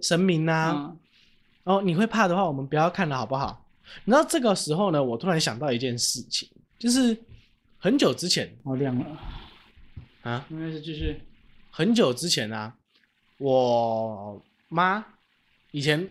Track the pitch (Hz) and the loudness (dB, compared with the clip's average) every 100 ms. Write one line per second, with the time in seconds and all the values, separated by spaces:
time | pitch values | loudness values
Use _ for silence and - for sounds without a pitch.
0 | - 170 190 160 160 160 160 147 147 165 | 0 2 4 4 2 2 2 -2 -6 -14
1 | _ _ _ _ _ _ 180 196 196 170 | _ _ _ _ _ _ 0 2 2 2
2 | 220 220 196 175 185 139 135 151 170 175 | 2 2 2 2 0 -2 -2 2 2 0
3 | 165 131 113 135 127 - _ _ - - | -2 -2 -4 -4 -4 -8 _ _ -20 -8
4 | - 269 320 330 240 185 - 156 202 151 | 2 4 4 2 2 0 0 0 2 2
5 | 131 117 185 160 151 113 147 120 131 120 | 0 -2 0 0 0 -2 -2 -2 -2 -2
6 | - 127 - - - _ _ - 233 254 | -2 -4 -6 -8 -8 _ _ -6 0 2
7 | 240 220 - - _ _ _ _ 180 277 | 2 0 -8 -20 _ _ _ _ 0 2
8 | 170 123 175 160 110 - 139 131 139 123 | 2 0 -2 -2 -4 -8 -6 -2 0 -2
9 | - - - - - - _ - - - | -4 -8 -12 -14 -16 -20 _ -20 -20 -20
10 | - _ 120 120 139 160 160 156 156 151 | -20 _ -6 -6 -6 -10 -8 -8 -10 -6
11 | 156 151 - - _ - - - 180 233 | -6 -6 -14 -20 _ -20 -12 0 2 4
12 | 156 123 175 147 107 110 110 - _ _ | 4 2 -2 -2 -2 -6 -8 -12 _ _
13 | _ _ _ - 139 131 123 120 117 113 | _ _ _ -6 2 4 4 2 2 0
14 | 110 104 104 101 _ _ - 165 185 202 | -4 -6 -12 -14 _ _ -6 0 0 0
15 | - _ _ _ _ _ _ 147 143 151 | -8 _ _ _ _ _ _ -4 0 0
16 | 185 | -2